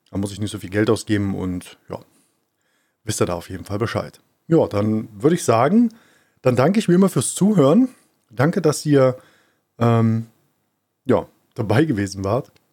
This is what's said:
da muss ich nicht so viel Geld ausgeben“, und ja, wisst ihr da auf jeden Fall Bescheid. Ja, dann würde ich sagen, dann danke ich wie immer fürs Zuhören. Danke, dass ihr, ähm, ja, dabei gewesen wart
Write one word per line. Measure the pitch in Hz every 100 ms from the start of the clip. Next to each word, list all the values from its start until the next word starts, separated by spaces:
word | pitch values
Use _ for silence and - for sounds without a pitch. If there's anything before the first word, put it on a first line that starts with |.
| _
da | 95
muss | 101
ich | 92
nicht | 104
so | 104
viel | 92
Geld | 101 110
ausgeben“, | 107 - 104 101
und | 98 92 90 - - -
ja, | 90 - _ _ _ _ _ _ _ _ _
wisst | 110 -
ihr | 101
da |
auf | 87 -
jeden | 95 87
Fall | 101
Bescheid. | 113 98 87 - _ _ -
Ja, | 160 101
dann | 101 107 110 117
würde | 101 131
ich | 170
sagen, | - 113 135 214 233 - _ _ _ _
dann | 131 120
danke | 135 208
ich | -
wie |
immer | 175 190
fürs | 147 -
Zuhören. | - 190 202 135 190 254 - _ _ _
Danke, | - 143 180
dass | 160 139 151
ihr, | 143 131 127 - _ _ _ _ -
ähm, | 117 117 113 113 113 _ _ _ _ _ _ _
ja, | - 104 82 _ _
dabei | - 107 104
gewesen | 160 107 98 95
wart | 98 110 - _ _